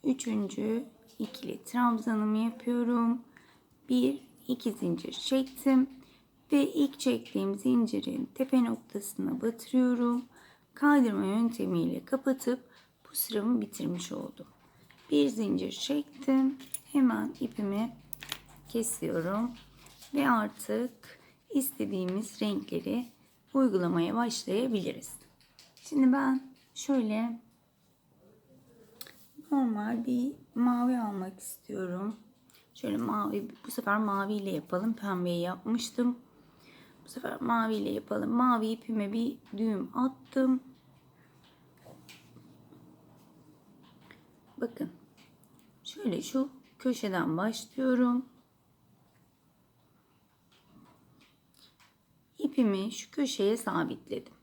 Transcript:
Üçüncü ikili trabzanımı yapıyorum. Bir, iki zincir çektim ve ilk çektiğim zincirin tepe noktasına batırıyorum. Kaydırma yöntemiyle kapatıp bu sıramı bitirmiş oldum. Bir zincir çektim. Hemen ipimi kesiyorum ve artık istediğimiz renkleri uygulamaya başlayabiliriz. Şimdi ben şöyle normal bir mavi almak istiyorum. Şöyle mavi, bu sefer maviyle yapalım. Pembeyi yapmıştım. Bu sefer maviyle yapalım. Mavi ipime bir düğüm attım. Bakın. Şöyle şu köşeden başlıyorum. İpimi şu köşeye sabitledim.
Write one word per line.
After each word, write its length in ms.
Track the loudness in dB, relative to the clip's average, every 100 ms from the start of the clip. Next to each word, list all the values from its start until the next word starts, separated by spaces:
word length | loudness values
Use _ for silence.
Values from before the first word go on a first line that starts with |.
Üçüncü 800 | 0 -2 0 -2 -2 -2 -2 -2 -4 -16 -20 -10
ikili 440 | -10 -8 -10 -10
trabzanımı 720 | -6 2 2 2 0 0 2 0
yapıyorum. 840 | 0 -4 -2 0 2 2 2 0 -4 -20 -20 -20 _ _ 0
Bir, 300 | 2 2 0 -10 -20 -8
iki 240 | -4 -4
zincir 400 | -2 -2 -4 -6
çektim 800 | -8 0 0 0 -2 4 4 4 -2 -20 -20 _ _ _
ve 220 | 2 4
ilk 260 | 2 0 2
çektiğim 560 | 0 0 -2 -2 -2 0
zincirin 720 | 4 4 4 0 -4 -4 -6
tepe 380 | -4 2 4
noktasına 800 | 4 0 -6 -8 -8 -4 -2 0
batırıyorum. 840 | -2 -4 0 2 4 4 2 0 -4 -20 -20 -20 _
Kaydırma 520 | 2 6 6 6 4 2
yöntemiyle 800 | 2 2 0 0 2 0 -2 -2
kapatıp 580 | -2 0 0 0 -2 -6 -20 _ _
bu 120 | -12 -6
sıramı 460 | -4 -2 2 0
bitirmiş 500 | 0 -4 -4 -4 -6
oldum. 360 | -8 -10 -14 -20 _ _ _ _ -20 0
Bir 160 | 4 4
zincir 440 | 2 -2 0 -2
çektim. 880 | -6 -2 -2 -4 -8 2 4 4 0 -12 -16 -2
Hemen 420 | 2 4 2 -2 -4
ipimi 580 | -6 -4 -2 -2 -4 -6 -16 -14 -12 -14 -14 -20 -6
kesiyorum 800 | -4 -4 -4 -2 -2 -2 -2 -2 -6 -20 -20 -20 -20 -6
ve 160 | 0 4
artık 920 | 4 2 -6 -4 -2 -2 -8 -20 -20 -20 _ _
istediğimiz 920 | -2 -2 -4 -4 -2 -2 -2 -4 -4
renkleri 680 | -2 -2 -4 -6 -2 -4 -4 -12 _ _ _
uygulamaya 600 | 2 4 4 2 2 2 0
başlayabiliriz. 1000 | 0 -2 -2 0 2 0 -2 -8 -12 -18 -20 _ _ _ -20 -20
Şimdi 380 | -4 4 6
ben 380 | 6 4 0 -2 -20 _
şöyle 680 | -14 0 2 2 0 -2 -6 _ _ _ _ _ _ _ _ _ -20 _ -20 -20 -20 -20 -20 -20 -20 -20 -20 0
normal 540 | 2 2 0 -2 -2 0
bir 280 | 0 0 -4 -10 0
mavi 440 | 2 2 2 0
almak 400 | -2 -4 -8 -10
istiyorum. 760 | -16 -16 _ -6 -4 -4 -6 -8 -16 _ _ -20 _
Şöyle 240 | -10 -6 -2
mavi, 500 | -2 -2 -2 -4 -6 -14 -10
bu 40 |
sefer 260 | -6 0 0
maviyle 520 | 2 0 -2 -4 -2
yapalım. 440 | -6 -2 -2 -2
Pembeyi 480 | -2 -2 -2 0 0
yapmıştım. 800 | -2 -4 -2 -2 -2 0 0 0 -10 -20 -20 -20 -20 -20 -20 -20 -16
Bu 40 |
sefer 320 | -10 -8 -6
maviyle 480 | 0 2 2 0 -2
yapalım. 400 | -4 -4 -4 0
Mavi 380 | 4 4 4 2
ipime 460 | -4 -4 -4 -2
bir 240 | -2 -2 -4 -12 -4
düğüm 400 | -2 -2 -4 -2
attım. 680 | -2 -2 -6 0 2 2 -2 -20 _ -20 _ _ _ -20 -20 _ -20 _ -20 -20 -20 -20 -20 -20 -20 -20 -20 -20 -20 -20 -20 -20 -20 -20 -20 -20 _ -20 -20 -20 -20 -20 _ _ _ -8
Bakın. 320 | -8 -6 -8 -8 -20 -20 -20 _ -20 -20 _ _
Şöyle 380 | -18 -6 -2 -2
şu 280 | -2 -2 -2 -6 -20 _
köşeden 580 | -4 -2 -2 -2 0 0
başlıyorum. 880 | -2 -4 -10 -2 2 4 4 2 -2 -16 _ _ _ _ _ _ _ _ _ _ _ _ _ _ _ _ _ _ _ _ _ _ _ -20 -20 -20 _ _ _ _ _ _ -20 _ -20 _ _ _ _ _
İpimi 540 | -2 4 4 4 -2
şu 200 | -6 -10
köşeye 460 | -2 -2 2 2 2
sabitledim. 760 | 0 -2 -2 -6 -8 -10 -10 -20